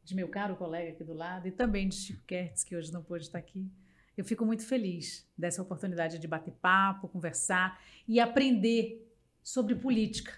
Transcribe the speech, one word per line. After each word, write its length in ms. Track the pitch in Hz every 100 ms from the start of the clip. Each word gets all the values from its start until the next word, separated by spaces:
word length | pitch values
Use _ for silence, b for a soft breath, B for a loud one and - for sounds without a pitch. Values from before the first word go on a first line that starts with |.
de 120 | -
meu 120 | 185 170
caro 300 | 202 202 185
colega 360 | 175 165 170
aqui 120 | 160
do 80 | 160
lado 340 | 160 170 185 185
e 40 |
também 360 | 185 247 208 196
de 100 | -
Chico 260 | - - -
Kertz, 380 | 180 175 -
que 100 | -
hoje 160 | 170 156
não 120 | 170
pôde 220 | 160 170
estar 140 | 160 175
aqui. 280 | - 190 190 b b b b -
Eu 80 |
fico 180 | 196 226 220
muito 180 | 226
feliz 640 | - 262 196 170 - - _ -
dessa 240 | 170 175
oportunidade 580 | 185 175 196 170 165 165
de 80 | 160
bater 280 | 160 165
papo, 540 | - 185 190 190 190 -
conversar 720 | 180 165 - - 180 185 B B B -
e 120 | 226
aprender 880 | 233 269 269 233 226 226 226 - - _ _ _
sobre 320 | - 254 214
política. 580 | 233 262 226 214 - -